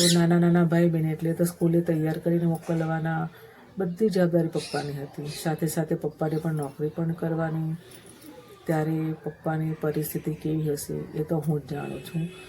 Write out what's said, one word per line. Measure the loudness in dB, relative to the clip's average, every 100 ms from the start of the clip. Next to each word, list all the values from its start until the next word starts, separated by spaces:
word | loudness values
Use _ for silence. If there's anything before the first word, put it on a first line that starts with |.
| 4
નાના | 6 6 6
નાના | 6 6
ભાઈ | 6 4 4
બહેન | 4 0
એટલે | 0 -2
તો | 2
સ્કૂલે | 0 2 2 4
તૈયાર | 2 0 0 0
કરીને | 0 2 2
મોકલવાના, | 0 -2 -2 0 -2 -2 -2 -4 -10 -20 -20 -12 -6
બધી | -4 0 2
જવાબદારી | 4 4 4 2
પપ્પાની | -2 -4 -6 -6
હતી. | -6 -8 -10 -10 -6
સાથે | -4 -2 -2
સાથે | -2 -2
પપ્પાને | -2 -4 -4 -2 -2
પણ | -2
નોકરી | -4 -4 -4 -6
પણ | -2 -4
કરવાની. | -2 -2 -2 -2 -2 -4 -6 -10 -20 -20 -20 -20 -20 -20 -10 -2
ત્યારે | 0 0 0 -2
પપ્પાની | -4 -8 -6 -4 -2 -2
પરિસ્થિતિ | -2 -2 0 -2 -4 -4
કેવી | -4 -2 0 0
હશે | -2 -4
એ | -6 -6 -4
તો | -2 0
હું | 0 0
જ | -2
જાણું | -8 -6 -10
છું, | -8 -6 -6 -8